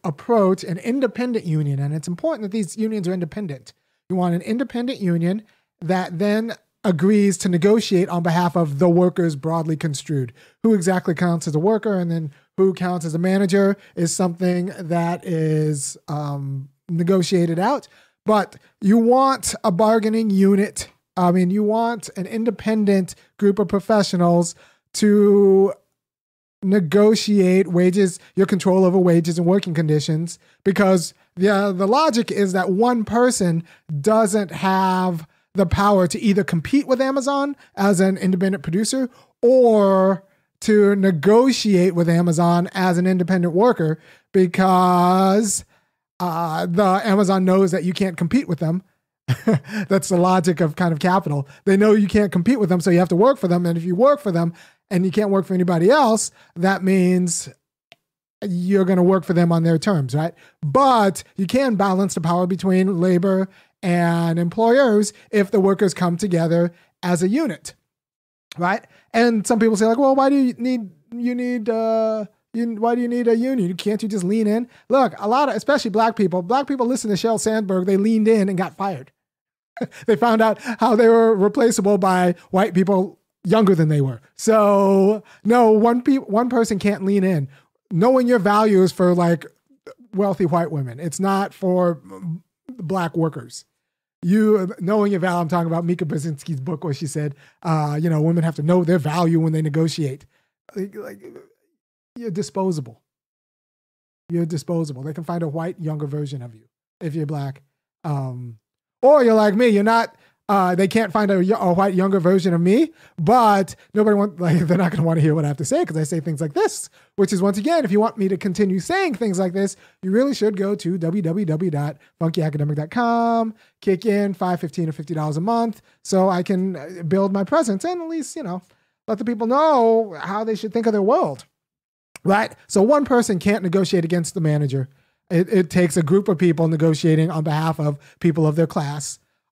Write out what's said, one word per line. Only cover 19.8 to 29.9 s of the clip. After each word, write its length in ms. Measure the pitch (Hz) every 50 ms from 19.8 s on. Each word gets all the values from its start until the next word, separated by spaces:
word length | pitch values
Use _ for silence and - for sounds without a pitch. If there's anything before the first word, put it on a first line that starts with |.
| 220 214 226 226 208 220 214 226 226 214
unit. 580 | 196 190 196 196 202 196 202 - - - - - _ _ _ _ _ 185
I 120 | 180 180 175
mean, 180 | 185 180 175
you 120 | 190 208 214
want 460 | 208 220 226 233 233 240 214 - - -
an 100 | 202 180
independent 880 | 185 - 220 226 240 196 - - 214 220 220 208 202 202 190 185 - - - _ _ _ -
group 200 | 208 202 196 208
of 100 | 208 170
professionals 840 | - 196 - - 226 208 190 - - 175 175 175 170 170 175 170 - _ _ _ _ _ _ _ -
to 800 | - 214 208 208 208 202 202 202 202 202 196 190 190 196 202 - - _ _ _ _ _ _ _ _ _ _ _ _ _ _ _ _ -
negotiate 1080 | 185 196 214 175 147 160 208 208 214 226 208 - 214 208 202 185 180 185 190 196 -
wages, 500 | 175 175 180 180 180 208 196 180 170 - - - _
your 100 | 185 190
control 400 | 185 208 180 - 196 185 190 190
over 120 | 180 180 196
wages 400 | 180 180 170 170 165 170 165 170
and 80 | 175
working 280 | 170 185 202 - 180 165
conditions, 640 | 160 165 156